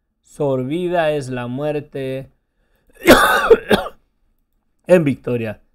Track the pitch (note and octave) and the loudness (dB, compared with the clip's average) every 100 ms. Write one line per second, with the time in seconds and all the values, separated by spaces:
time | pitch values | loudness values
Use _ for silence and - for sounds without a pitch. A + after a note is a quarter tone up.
0 | _ _ _ - D3 C3 B2+ D#3+ F3+ F3 | _ _ _ -6 -2 -2 -2 -4 -2 -2
1 | D#3 D3+ B2+ B2+ A#2+ B2+ D3+ D3+ D3 C#3+ | -2 -2 -6 -8 -8 -6 -6 -6 -8 -10
2 | C3 C3 C3+ _ _ _ _ _ _ _ | -8 -10 -12 _ _ _ _ _ _ _
3 | - C4+ - - - - - - - - | 4 6 6 0 4 2 4 -2 -2 -14
4 | _ _ _ _ _ _ _ _ - F3+ | _ _ _ _ _ _ _ _ 2 4
5 | D3 B2+ - B2 A2+ G2+ _ | 4 -4 -4 -6 -6 -10 _